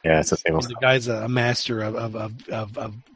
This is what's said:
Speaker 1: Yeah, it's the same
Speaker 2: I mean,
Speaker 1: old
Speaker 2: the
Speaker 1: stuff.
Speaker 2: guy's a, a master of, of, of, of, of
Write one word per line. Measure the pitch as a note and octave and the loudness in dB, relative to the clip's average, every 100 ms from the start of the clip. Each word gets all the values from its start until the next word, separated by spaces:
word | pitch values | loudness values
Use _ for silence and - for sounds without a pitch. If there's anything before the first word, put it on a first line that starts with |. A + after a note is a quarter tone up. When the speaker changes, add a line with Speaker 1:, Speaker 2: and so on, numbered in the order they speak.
Speaker 1:
Yeah, | E2 D#2+ | 6 4
it's | - | 4
the | - | 0
same | E2+ | 2
Speaker 2:
I | |
mean, | D#2+ | 0
Speaker 1:
old | |
Speaker 2:
the | B2 | -2
Speaker 1:
stuff. | A#2+ | 2
Speaker 2:
guy's | C3 C3 A#2+ | 4 4 2
a, | A2+ | -2
a | A2+ | 0
master | B2+ A#2+ A#2+ - A2+ | 2 2 0 -2 -2
of, | G#2+ A#2 | -2 -4
of, | A#2 | -6
of, | A2 A2 A2+ - | -6 -8 -10 -8
of, | A2+ G#2+ A2 | -6 -6 -8
of | A2+ G#2+ - | -10 -12 -18